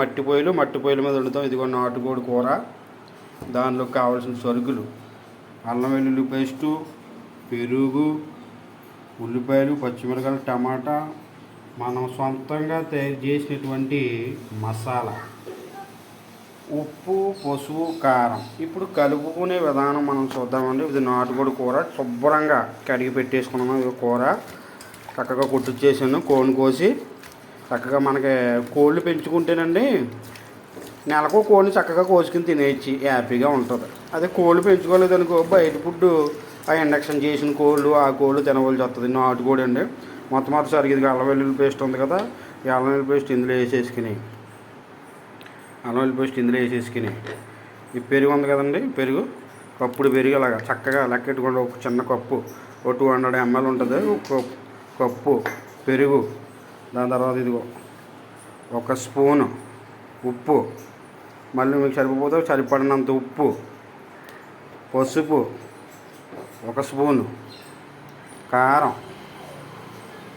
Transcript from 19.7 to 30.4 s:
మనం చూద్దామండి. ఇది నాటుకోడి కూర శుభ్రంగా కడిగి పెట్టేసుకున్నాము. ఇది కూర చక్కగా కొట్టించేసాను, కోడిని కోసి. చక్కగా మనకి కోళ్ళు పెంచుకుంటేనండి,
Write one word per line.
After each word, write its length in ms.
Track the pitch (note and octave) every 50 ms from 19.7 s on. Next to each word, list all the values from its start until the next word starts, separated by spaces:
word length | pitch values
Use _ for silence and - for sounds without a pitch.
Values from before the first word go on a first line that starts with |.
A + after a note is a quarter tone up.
| C#3 C3+ C#3 C#3+ C#3+ D3 C#3+ C#3+
మనం 160 | C#3 C3+ C3+ C3 -
చూద్దామండి. 500 | C3 B2 A#2+ C3 C3 C3 C3 C3 C3+ D#3 D3+
ఇది 100 | C3+ C#3 C3
నాటుకోడి 440 | B2+ B2+ B2 B2+ B2+ B2 C3 C3+ C3+ C3 C3
కూర 160 | B2+ B2 C3 D3 E3+ - -
శుభ్రంగా 640 | - C3+ B2 A#2+ A#2 C3+ D3+ D#3 D3+ D3+ D3+ C#3+ A#2+ A2 - - - -
కడిగి 240 | - C3 B2 B2 C3 B2+
పెట్టేసుకున్నాము. 600 | C3 B2+ C3 C3+ C3 B2 - C#3 B2+ B2 B2+ C3+ C3+ B2+
ఇది 100 | B2+ B2 -
కూర 200 | B2 A#2+ A#2+ A#2+ B2+ D3 G3 A#3 - - - - - - - - - - - - - - -
చక్కగా 300 | - B2 B2 C3 B2+ C#3 C3 C3+
కొట్టించేసాను, 640 | C3 - C3+ B2 - C#3 C#3 C3+ C3 C3+ C3 C#3 E3+ - -
కోడిని 240 | C#3 C3+ C3 C3+ B2+ C3
కోసి. 300 | C3+ C3 C3 C3 F3 A3 D4 - - - - - - - - - - - - - - -
చక్కగా 300 | B2+ A#2+ B2 B2+ C#3 C#3 C#3
మనకి 280 | C#3 C3+ C#3 C3+ C3+ C3+ B2+ B2 A#2+ A#2+ B2 A#2+ - -
కోళ్ళు 260 | D3 D3 D3 D#3 F3 E3+
పెంచుకుంటేనండి, 800 | F3+ D#3+ D#3 - D3+ E3 E3+ E3 E3 E3 E3 E3 E3 E3+ G3+ B3+ C#4+ A3+ D#3 A#2+ A2+ - - - - - -